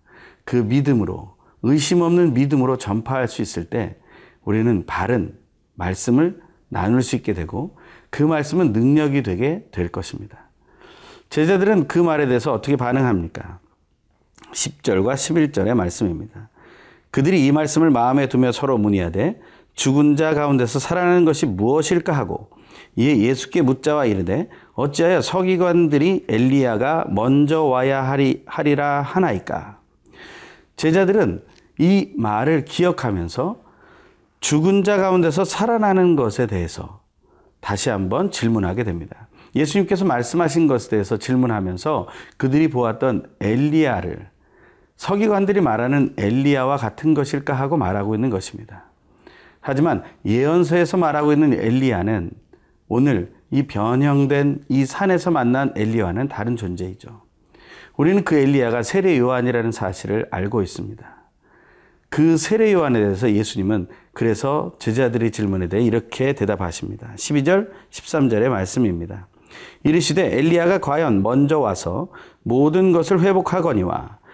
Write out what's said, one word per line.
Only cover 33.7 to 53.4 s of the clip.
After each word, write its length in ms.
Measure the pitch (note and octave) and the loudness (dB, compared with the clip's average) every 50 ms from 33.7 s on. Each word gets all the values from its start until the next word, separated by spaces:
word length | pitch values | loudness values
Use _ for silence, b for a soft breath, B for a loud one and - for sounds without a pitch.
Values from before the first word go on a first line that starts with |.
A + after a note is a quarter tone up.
| b b b b b b b b b b b b _ _ | b b b b b b b b b b b b _ _
죽은 440 | - - D3 D3+ D#3+ F#3+ G3 G3+ F3+ | -4 0 0 2 4 4 4 4 4
자 140 | G#3 G#3 | 2 2
가운데서 460 | G3 F#3+ F#3+ F#3 F3+ E3+ E3 C#3+ F3+ F#3+ | 2 2 2 2 2 2 2 0 0 -2
살아나는 720 | - - - G#3 A#3 A#3 A3 G#3+ G3+ F#3+ F#3+ F3+ F3 E3 | -2 -2 -2 0 0 0 2 2 2 4 4 4 4 4
것에 300 | C#3 A#2+ G#2+ - - B2 | 4 2 0 0 -2 -2
대해서 560 | G#2 G2+ F2+ E2+ D#2+ - - E2+ - F#2+ - _ _ _ _ b b b b b b b _ | -2 -2 -2 -4 -4 -6 -10 -14 -14 -18 -20 _ _ _ _ b b b b b b b _
다시 280 | - - G2+ G2 - C3+ | -8 -6 -4 -2 -2 -2
한번 400 | A2 G2 F#2+ F2+ A2 D3+ G3 F#3+ | -2 -2 -2 -2 -2 -2 -2 -4
질문하게 540 | - - A#2 A2+ A2+ G#2+ F#2+ F2+ F#2+ A#2 A#2 | -4 -2 -2 0 0 0 0 -2 -2 -4 -4
됩니다. 440 | G#2 E2+ E2+ - - - - - - B B B B - | -4 -6 -8 -10 -14 -18 -20 -20 -20 B B B B -2
예수님께서 500 | C3 D#3 D3 G3+ G3+ F#3 F3 G3+ F3+ G3 | -2 -2 0 0 0 0 0 0 0 0
말씀하신 600 | F3 B2+ A#2+ A#2+ - - E3+ E3+ D3+ C#3 E3 E3 | 0 0 0 -2 -2 -2 0 0 0 2 2 2
것에 240 | C#3+ C3 A#2 - - | 2 2 0 -2 -2
대해서 260 | G#2+ G#2 G2 - A#2 | -2 -2 0 -2 -4
질문하면서 920 | G2 - - B2+ B2+ B2+ A#2+ A2 G#2 F#2+ F2+ F2+ F2+ - D#3 D3+ G#2+ F2 B B B B B B | -4 -2 -2 0 0 2 0 0 -2 -4 -4 -6 -4 -4 -2 -2 -2 -4 B B B B B B
그들이 320 | - C#3 C3 C3+ D3+ D#3+ D3+ | -4 -2 0 2 2 2 2
보았던 560 | - B2 A#2+ A2+ A2 - C3+ C3 A2 F2+ - - _ - | 0 0 -2 -2 -2 -2 -2 -2 -2 -2 -6 -10 _ -6
엘리야를, 920 | - G#2 A2+ B2 D3 D3+ D3+ D#3+ D#3 C3+ A2 F2+ F2 F2 - - G2 - _ b b b b b b b b b b b b | -2 -2 0 0 0 2 2 2 2 2 0 -2 -4 -8 -10 -12 -14 -20 _ b b b b b b b b b b b b
서기관들이 640 | - - - G3 G3+ A3 G#3+ G#3 G3 G3 F#3+ G3+ G3+ | -10 -6 -4 -2 0 0 2 2 2 0 0 2 2
말하는 520 | E3+ B2+ A2 A2+ A#2+ B2+ C#3+ C#3+ B2+ - - | 2 2 0 0 0 0 0 0 0 0 -2
엘리야와 600 | - G2+ G#2 A#2+ C3 C#3 C#3+ C#3+ C3+ B2+ C3+ C#3+ | -2 -2 0 0 0 2 2 2 2 0 0 -2
같은 380 | C#3 A2+ G#2+ - - D3+ D#3+ D#3 | -2 -4 -6 -6 -2 0 0 2
것일까 400 | D3+ C3+ D3 - C#3 - - C#3 | 2 0 -2 -4 -4 -4 -4 -4
하고 220 | B2+ C#3 C#3 E3+ | -2 -2 -2 0
말하고 360 | D3+ G2 F2+ G2 G2+ G2 G#2+ A2 | 0 0 0 -2 -2 -2 -2 -2
있는 160 | G#2+ B2 C3 | -2 -2 -2
것입니다. 540 | G#2 F#2+ - - - - A2+ - G2 - - _ _ _ _ B B B B B B B B B B B | -2 -4 -6 -8 -12 -16 -16 -18 -20 -20 -20 _ _ _ _ B B B B B B B B B B B
하지만 420 | - - C3 C#3 D#3 E3+ A#2+ F2 B B B B - | -6 -4 0 0 2 2 0 -2 B B B B -4
예언서에서 720 | G2 A2 B2 C3+ D3+ E3 F3+ F3 C#3 E3+ F3 F3 E3+ - | -2 0 2 2 2 2 2 2 2 2 2 2 2 2
말하고 360 | F#3 E3 D3+ D3 D3 D3 D3+ D3 | 0 0 2 0 2 2 2 4
있는 200 | C#3+ D#3 C#3+ A#2+ | 4 4 4 2
엘리야는 760 | - - A2+ B2 C3 C3+ C3 A2 F2 F#2 G#2+ A2+ F#2+ E2+ - - - - _ b b b b b b _ | 2 0 0 0 2 2 2 0 0 0 0 -2 -2 -4 -6 -10 -16 -20 _ b b b b b b _
오늘 460 | - G#2+ B2 C#3 D3 B2 F#2 F2 b b b | -4 0 0 2 2 2 0 -2 b b b